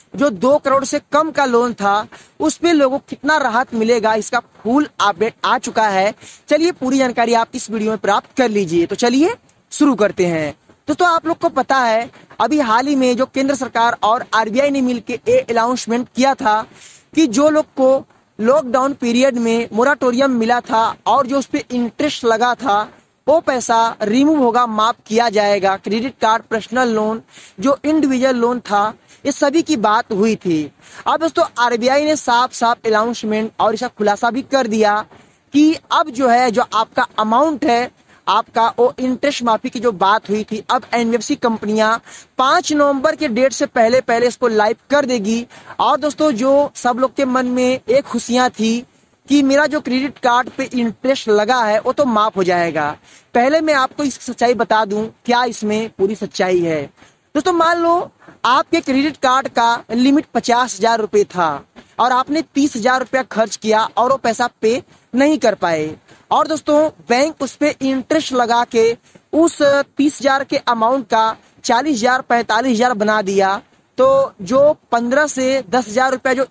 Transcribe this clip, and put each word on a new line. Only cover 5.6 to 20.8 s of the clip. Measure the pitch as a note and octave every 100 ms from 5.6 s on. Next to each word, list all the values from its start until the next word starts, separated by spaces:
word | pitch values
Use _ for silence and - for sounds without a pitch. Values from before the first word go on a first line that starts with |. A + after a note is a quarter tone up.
| - A3+ G#3+
है। | F#3+ G3 A3+ - - -
चलिए, | D4 E4
पूरी | - C4 C4+
जानकारी | B3+ A#3+ A#3
आप | A#3 A3+ B3+
इस | -
वीडियो | G#3+ G#3+
में | A3
प्राप्त | G#3 G#3 - -
कर | B3
लीजिए। | G#3 F#3 E3+ E3
तो | G3
चलिए | A#3+ B3+ E4 A#4+ _ _ _
शुरू | - D4 A#3+
करते | G#3 F3 F3+
हैं। | E3 D3+ - _ _ -
दोस्तों, | D4 F4
आप | E4 D#4
लोग | E4+
को | E4
पता | - - C4+
है, | A#3+ A3 A#3+ - - -
अभी | A3+ D4+
हाल | B3 A3 C4+
ही | C#4+
में | B3+ A#3+
जो | C4
केंद्र | C4+ C4+ C#4
सरकार | B3+ A#3 A#3 A#3
और | G#3 A#3+ -
आरबीआई | A3 A3 A3 C#4+
ने | C#4
मिलके | B3 A#3+ -
ये | B3 - B3+
announcement | C4 A#3 A3+ B3+ - A#3 B3 -
किया | C4 C4+
था | G#3+ G#3+ A3 - - - _ -
कि | D#4+
जो | G#3+ D4+
लोग | D4+ D4+
को | - C4 C4+ - _ _ -
lockdown | A3 C#4+ C4 B3 C4
period | C#4+ A#3+ A#3 C4+ A#3+
में | A3+ A#3 -
moratorium | G#3 B3+ D4 B3+ B3 C#4
मिला | A#3+ A3+ A#3+
था | A#3 A3+